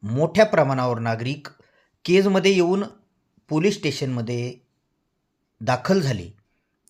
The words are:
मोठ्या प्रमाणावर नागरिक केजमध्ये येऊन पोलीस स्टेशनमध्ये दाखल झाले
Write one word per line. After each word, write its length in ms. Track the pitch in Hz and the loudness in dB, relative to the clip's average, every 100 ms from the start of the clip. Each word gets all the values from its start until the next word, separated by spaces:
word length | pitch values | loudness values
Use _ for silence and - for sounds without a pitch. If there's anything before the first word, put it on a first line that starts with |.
मोठ्या 420 | 101 120 160 160 214 | -4 -2 0 4 2
प्रमाणावर 540 | - 139 131 127 117 | 4 2 2 -2 -2
नागरिक 480 | 117 113 117 147 - _ _ _ _ _ - | -4 -4 -4 -8 -12 _ _ _ _ _ 2
केजमध्ये 480 | 180 196 190 190 | 2 4 2 4
येऊन 300 | 190 170 190 202 - _ _ _ _ _ | 4 2 0 -4 -12 _ _ _ _ _
पोलीस 280 | 156 185 202 | 0 0 0
स्टेशनमध्ये 760 | 151 139 135 123 113 120 123 123 _ _ _ _ _ _ _ _ _ _ | -4 -4 -4 -4 -4 -6 -6 -12 _ _ _ _ _ _ _ _ _ _
दाखल 400 | 113 127 - 196 | -4 -2 0 0
झाले 280 | 143 110 87 - _ _ _ _ _ | 0 -4 -8 -18 _ _ _ _ _